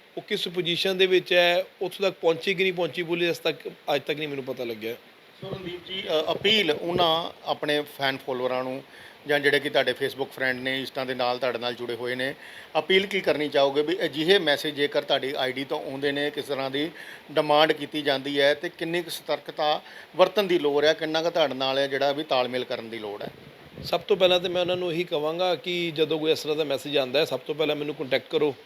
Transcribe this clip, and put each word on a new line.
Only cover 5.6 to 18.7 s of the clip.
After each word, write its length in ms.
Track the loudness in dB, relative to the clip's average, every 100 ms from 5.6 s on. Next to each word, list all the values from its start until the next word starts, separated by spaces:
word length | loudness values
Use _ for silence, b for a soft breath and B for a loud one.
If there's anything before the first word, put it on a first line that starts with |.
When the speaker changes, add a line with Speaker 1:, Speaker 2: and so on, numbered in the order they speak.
| -8 -10 -10
Speaker 2:
ਜੀ, 160 | -8 -2 0 0
ਅ, 20 |
ਅਪੀਲ 380 | 0 2 4 2
ਉਹਨਾਂ 600 | 0 0 2 2 2 -2 -10
ਆਪਣੇ 360 | -6 -4 0 -2
ਫੈਨ 360 | -2 -4 -2 -2
ਫਾਲੋਅਰਾਂ 480 | -6 -4 -2 -2
ਨੂੰ 180 | -4 -8 -12 B B B 0
ਜਾਂ 140 | 2
ਜਿਹੜੇ 200 | 4 4
ਕਿ 100 | 2
ਤੁਹਾਡੇ 220 | 2 2
Facebook 320 | 0 -2 -4
ਫਰੈਂਡ 360 | -8 -2 -2 -2
ਨੇ, 240 | -2 -4
Insta 220 | -4 -6 -4
ਦੇ 80 |
ਨਾਲ 240 | -2 0 0
ਤੁਹਾਡੇ 200 | -2 -2
ਨਾਲ 160 | -4
ਜੁੜੇ 200 | -6 -6
ਹੋਏ 200 | -4 -4
ਨੇ, 200 | -2 -4 -6 B B B -2
ਅਪੀਲ 280 | 4 2 4
ਕੀ 140 | -2
ਕਰਨੀ 280 | 0 0 2
ਚਾਹੋਗੇ 340 | 4 4 4
ਵੀ 220 | 0 0
ਅਜਿਹੇ 340 | -2 0 4 4
ਮੈਸੇਜ 360 | 4 0 0
ਜੇਕਰ 280 | 0 0 0
ਤੁਹਾਡੀ 320 | 0 0 0 -2
ਆਈਡੀ 280 | -2 -2
ਤੋਂ 260 | -4 -6 -6
ਆਉਂਦੇ 220 | -4 -2
ਨੇ, 180 | 0 -2
ਕਿਸ 140 | -4
ਤਰ੍ਹਾਂ 260 | -6 -4 -2
ਦੀ 200 | -2 -4 -6 B B -4
ਡਿਮਾਂਡ 400 | 0 4 6 6
ਕੀਤੀ 300 | 4 -2 -4
ਜਾਂਦੀ 380 | 0 0 0 4
ਹੈ 140 | 4
ਤੇ 140 | 4
ਕਿੰਨੀ 340 | -2